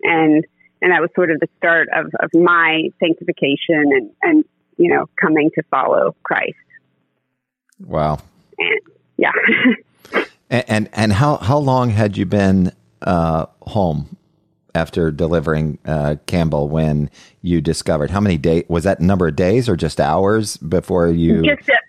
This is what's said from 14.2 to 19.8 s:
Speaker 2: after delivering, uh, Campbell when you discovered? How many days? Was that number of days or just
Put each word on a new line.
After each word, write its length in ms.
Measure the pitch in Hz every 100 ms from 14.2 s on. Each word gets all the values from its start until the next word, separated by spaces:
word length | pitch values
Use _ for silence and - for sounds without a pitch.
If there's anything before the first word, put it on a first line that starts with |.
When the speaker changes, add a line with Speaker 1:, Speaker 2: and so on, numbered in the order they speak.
| _ _ _ _ _
Speaker 2:
after 360 | 82 80 - 82
delivering, 680 | 73 82 85 76 78 78 71 -
uh, 300 | 78 73 73 -
Campbell 420 | 90 80 73 73
when 400 | 80 78 73 73 - - _
you 220 | 90 85
discovered? 480 | 78 78 - 80 73
How 100 | 95
many 160 | 101 82
days? 280 | 82 82 -
Was 160 | 85
that 160 | 85 95
number 280 | 87 98 85
of 60 |
days 320 | 71 90 120 120
or 60 |
just 220 | 85